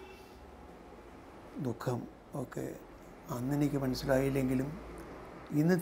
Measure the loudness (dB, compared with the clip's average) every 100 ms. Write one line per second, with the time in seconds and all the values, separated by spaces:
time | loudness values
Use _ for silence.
0 | -16 -16 -18 -18 -18 -16 -16 -16 -16 -16
1 | -16 -16 -16 -16 -12 -4 -2 -2 0 -2
2 | -4 -12 -10 -6 -6 -4 -6 -8 -14 -16
3 | -16 -16 -8 -2 2 4 4 4 2 2
4 | 4 6 6 4 4 4 2 -4 -10 -12
5 | -12 -12 -12 -14 0 4 6 8